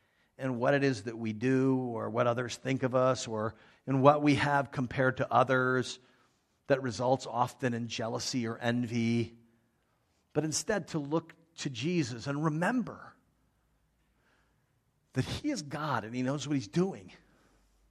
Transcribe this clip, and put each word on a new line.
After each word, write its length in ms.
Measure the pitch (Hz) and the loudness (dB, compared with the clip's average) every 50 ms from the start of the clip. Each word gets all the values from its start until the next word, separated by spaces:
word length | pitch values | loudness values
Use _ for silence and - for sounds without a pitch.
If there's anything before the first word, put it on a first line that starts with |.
| _ _ _ _ _ _ _ | _ _ _ _ _ _ _
in 200 | - 131 131 127 | -6 -4 -4 -2
what 160 | 117 120 139 143 | 0 2 4 4
it 100 | 139 139 | 4 4
is 200 | 139 131 107 101 | 2 0 0 -4
that 140 | 120 113 | -8 -8
we 160 | 110 117 110 110 | -4 -4 -4 -4
do 440 | 107 117 131 131 131 131 135 131 | 0 2 2 4 4 4 4 2
or 320 | 131 127 123 117 110 110 107 | 2 0 -2 -4 -4 -4 -2
what 180 | 110 120 123 | 0 2 2
others 280 | 120 117 120 127 117 - | 2 2 0 -2 -6 -6
think 280 | - - 127 135 127 131 | -6 -4 -2 -2 0 0
of 120 | 127 120 | 2 2
us 320 | 131 127 131 127 120 - | 4 4 4 2 0 -4
or 280 | 120 110 107 107 110 - - - - - _ - | -6 -4 -4 -4 -4 -6 -8 -20 -20 -20 _ -4
in 140 | - 135 135 | 0 2 6
what 200 | 127 143 147 151 | 8 8 8 8
we 140 | 147 147 139 | 6 4 4
have 360 | 120 - 147 143 139 139 - | 4 4 2 2 2 0 0
compared 460 | - - 131 113 - - 131 131 127 | -4 -6 -6 -4 0 0 0 2 2
to 140 | - 135 - | 0 -2 2
others 680 | - 120 127 123 131 127 127 127 127 127 120 - - - _ _ _ _ _ _ _ _ _ _ _ _ _ | 4 4 4 4 4 2 2 2 2 0 -2 -4 -6 -14 _ _ _ _ _ _ _ _ _ _ _ _ _
that 140 | - 139 131 | 0 0 0
results 460 | 135 127 104 95 123 123 135 127 - - | 0 -4 -4 0 2 2 2 0 0 -4
often 440 | 110 117 123 131 - - 135 123 120 | -2 0 0 -2 -2 -4 -4 -2 -2
in 140 | 117 120 | -2 -6
jealousy 600 | 113 113 - 117 113 120 123 - - - 131 117 | -6 -6 -6 -4 -4 -4 -6 -6 -4 -4 -2 -2
or 100 | 113 113 - | -4 -4 -2
envy. 720 | 120 120 120 123 123 113 117 120 113 113 117 117 113 117 - - _ _ _ _ _ _ _ _ _ _ _ _ _ _ _ _ _ _ - | -2 0 0 0 0 -2 0 0 0 2 2 0 0 -2 -6 -20 _ _ _ _ _ _ _ _ _ _ _ _ _ _ _ _ _ _ -4
But 120 | 151 147 | -2 -2
instead 440 | 160 151 - - - 214 202 151 - | -2 -2 -4 -2 -2 -4 -4 -4 -4
to 100 | - 160 | -6 -6
look 340 | 143 139 147 165 160 - - _ _ _ _ | -4 -2 -4 -4 -4 -6 -18 _ _ _ _
to 120 | - - 151 | -10 -10 -8
Jesus 580 | 131 110 120 165 180 175 147 110 127 113 104 | -8 -6 -4 -2 0 0 0 -2 -4 -8 -6
and 160 | 139 139 143 151 | -6 -4 -2 -2
remember 720 | 165 151 156 170 190 240 254 208 147 113 - - - - _ _ _ _ _ _ _ _ _ _ _ _ _ _ _ _ _ _ _ _ _ _ _ _ _ _ _ _ _ _ _ _ _ _ _ _ _ _ _ - | -2 0 0 -2 0 0 -2 -2 -4 -8 -14 -16 -20 -20 _ _ _ _ _ _ _ _ _ _ _ _ _ _ _ _ _ _ _ _ _ _ _ _ _ _ _ _ _ _ _ _ _ _ _ _ _ _ _ -2
that 120 | 131 120 | -2 -2
he 260 | - - - - 294 | -2 -4 -6 -4 -4
is 100 | 294 214 | -4 -4
God 440 | 156 139 123 147 151 156 135 113 104 | -6 -8 -8 -6 -4 -2 -2 -2 -4
and 100 | 110 117 | -4 -6
he 60 | 127 | -4
knows 260 | 127 127 139 151 127 | -2 -2 -2 -4 -4
what 60 | 143 147 | -2 -4
he's 140 | 139 113 | -4 -4
doing 440 | 95 - 170 180 196 160 107 92 87 - - _ _ _ _ _ _ _ _ _ _ _ _ _ _ | -2 -2 0 0 0 -2 -10 -16 -20 -20 -20 _ _ _ _ _ _ _ _ _ _ _ _ _ _